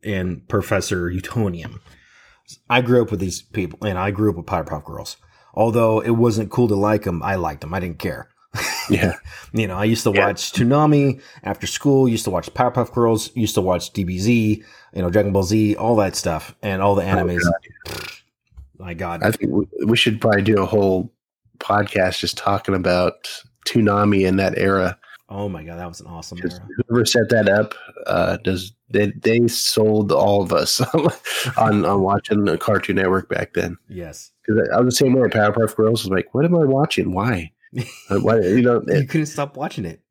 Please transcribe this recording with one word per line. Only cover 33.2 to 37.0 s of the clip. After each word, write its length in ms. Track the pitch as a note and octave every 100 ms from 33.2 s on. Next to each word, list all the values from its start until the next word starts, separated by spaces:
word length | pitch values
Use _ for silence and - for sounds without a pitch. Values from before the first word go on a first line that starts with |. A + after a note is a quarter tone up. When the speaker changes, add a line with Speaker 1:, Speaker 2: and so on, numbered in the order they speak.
| -
Speaker 2:
back 240 | - -
then. 240 | - F2 E2+ _
Speaker 1:
Yes. 400 | F#2 E2 D2+ - _ -
Speaker 2:
'Cause 100 | A2 F2+
I, 40 | -
I 40 |
was 140 | B2+
the 100 | B2
same 80 | C3+
way. 160 | C3 A2+
Powerpuff 480 | A2+ G#2 A2 A2 -
Girls 280 | A2 A2+
was 60 | G2+
like, 220 | F#2 -
"What 140 | B2 E3
am 80 |
I 100 | E3+
watching? 480 | D3 C3+ D#3 -